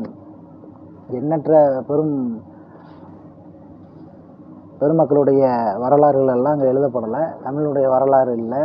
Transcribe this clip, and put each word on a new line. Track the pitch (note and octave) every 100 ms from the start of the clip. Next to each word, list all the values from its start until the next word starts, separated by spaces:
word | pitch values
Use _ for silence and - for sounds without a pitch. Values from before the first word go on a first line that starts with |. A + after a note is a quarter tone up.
| G#2+ - - - - - - - - - -
எண்ணற்ற | B2+ D3 D#3+ C3+ D#3 C#3+ C3 A#2+
பெரும், | D3 D#3 C#3 B2 A2 F#2+ - - - - - - - - - - - - - - D#3 D#3+ - - - - - - -
பெருமக்களுடைய | C#3+ D#3+ C#3 C#3+ C#3 C#3 C3 A#2+ A2 G2+
வரலாறுகள் | B2+ C#3+ D3 C3+ C3
எல்லாம் | B2 C#3
அங்க | D3 C3
எழுதப்படல, | C3 C#3 B2 A2 A2+ E3 -
தமிழுடைய | C3 C#3+ D3+ C#3 C3+
வரலாறு | C3 C3+ C3+ B2+ A#2
இல்ல. | A2+ C3